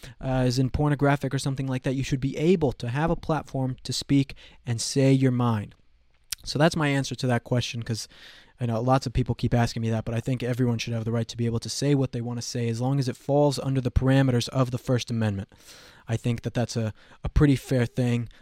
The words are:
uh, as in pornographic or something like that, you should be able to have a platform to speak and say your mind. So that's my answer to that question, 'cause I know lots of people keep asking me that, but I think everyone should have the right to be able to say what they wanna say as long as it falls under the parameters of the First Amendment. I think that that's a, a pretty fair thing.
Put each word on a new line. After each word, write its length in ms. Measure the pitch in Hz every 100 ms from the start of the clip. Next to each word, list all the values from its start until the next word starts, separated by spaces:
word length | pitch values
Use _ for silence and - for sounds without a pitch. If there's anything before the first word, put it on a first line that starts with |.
| 131 -
uh, 220 | 131 131 127
as 140 | 123
in 100 | 131
pornographic 640 | - 147 143 139 143 131
or 60 | 135
something 260 | 143 131 135
like 160 | 127
that, 140 | 143 131
you 80 |
should 180 | 127 143
be 160 | 135 127
able 340 | 160 185 147
to 160 | - 120
have 200 | 135 165
a 60 | 170
platform 640 | - 151 - 135 131 131
to 100 | -
speak 440 | - - 139 135 - - -
and 160 | - 113
say 320 | - 139 135
your 200 | 135 131
mind. 420 | 123 120 107 98 - _ _ _ _ _ -
So 160 | - 135
that's 160 | 165 165
my 140 | 143
answer 260 | 139 131 127
to 100 | 127
that 180 | 120
question, 380 | - 123 - 117
'cause 260 | 113 110 - - - - - _
I 80 | 120
know 120 | 113
lots 280 | 127 135 131
of 60 |
people 200 | 127 123 117
keep 200 | 120 120
asking 260 | 117 117
me 80 | 113
that, 160 | 113 -
but 80 |
I 60 | 117
think 240 | 127 123
everyone 340 | 120 123 123 113
should 160 | -
have 120 | 117 110
the 60 |
right 160 | 117 113
to 100 | 117
be 80 | 117
able 120 | 113
to 100 | 110
say 260 | - 143 139
what 160 | 131
they 100 | 120
wanna 200 | 117 120
say 260 | - 123 117
as 100 | 113
long 200 | 127 139
as 80 | 123
it 100 | -
falls 420 | - 143 147 135
under 220 | 139 135
the 100 | 123
parameters 580 | - 131 135 135 120 -
of 200 | 131 123
the 100 | 123
First 300 | - 123 -
Amendment. 400 | 113 110 98 98 - - - - - -
I 60 | 117
think 260 | 120 117
that 100 | 120
that's 240 | - 113 117
a, 160 | 110 - - -
a 60 | -
pretty 280 | - 147 131
fair 280 | - 131 117
thing. 440 | - 123 120 117 -